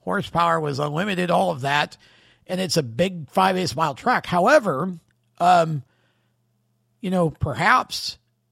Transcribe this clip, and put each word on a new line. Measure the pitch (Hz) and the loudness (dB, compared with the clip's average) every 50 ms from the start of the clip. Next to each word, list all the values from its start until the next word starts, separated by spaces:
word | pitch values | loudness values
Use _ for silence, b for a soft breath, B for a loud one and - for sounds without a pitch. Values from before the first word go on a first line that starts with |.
Horsepower | _ - 185 202 - - - 165 170 170 165 165 | _ -4 -4 -4 -4 -2 0 0 2 2 2 0
was | 156 143 135 135 | -2 -4 -4 -4
unlimited, | 147 147 143 165 202 214 190 175 180 175 | -4 -4 -2 -4 -4 -2 -2 -2 0 0
all | 165 165 190 180 | 2 2 0 0
of | 165 123 | -2 -4
that. | 131 139 143 147 160 - - b b b b b b b b b b | -2 -2 0 0 0 -2 -6 b b b b b b b b b b
And | - 190 180 | -8 -6 -4
it's | 190 156 - | -4 -2 -2
a | 165 | -2
big | 139 117 113 - 175 196 180 170 147 - | -2 -2 -2 -2 -2 -2 -2 -6 -12 -4
five | - 190 190 190 185 | 0 0 2 2 2
eighths | 185 185 - 120 | 0 -2 -4 -2
mile | 147 160 151 - | -2 -2 -2 -4
track. | - - 240 247 180 - | -2 0 0 0 0 -2
However, | - 175 175 180 240 302 302 220 185 139 127 180 190 180 165 - _ _ _ _ _ _ - | -2 0 2 4 6 6 4 4 2 -2 -2 -4 -6 -8 -10 -16 _ _ _ _ _ _ 0
um, | 170 180 180 170 165 160 156 139 - _ _ _ _ _ _ _ _ _ _ _ _ _ _ _ _ _ _ _ _ _ _ _ | 4 4 6 4 4 2 -2 -6 -8 _ _ _ _ _ _ _ _ _ _ _ _ _ _ _ _ _ _ _ _ _ _ _
you | - 185 | -6 -2
know, | 185 180 170 156 | 0 2 0 0
perhaps | - - - - - - 170 214 247 254 - - - - - - - - _ _ _ _ _ _ | 0 -2 -4 -4 -2 0 2 2 2 2 0 -2 -8 -10 -10 -10 -12 -14 _ _ _ _ _ _